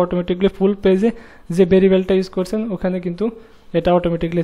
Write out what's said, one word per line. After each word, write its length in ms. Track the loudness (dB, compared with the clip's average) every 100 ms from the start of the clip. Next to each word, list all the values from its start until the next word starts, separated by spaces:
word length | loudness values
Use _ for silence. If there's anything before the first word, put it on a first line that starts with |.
automatically 460 | 0 -2 -4 0 -2 0
full 180 | 0 2
পেজে 280 | 2 2 2 -2 -10 -18 -4 0
যে 100 | 4
ভেরিয়েবলটা 480 | 4 4 2 2
ইউজ 160 | 0 -2
করছেন 420 | -6 -6 -6 -6
ওখানে 280 | -6 -4 -4 -6
কিন্তু 240 | -6 -6 -8 -16 -20 -8
এটা 200 | -4 2
automatically 500 | 2 0 -2 -4 -4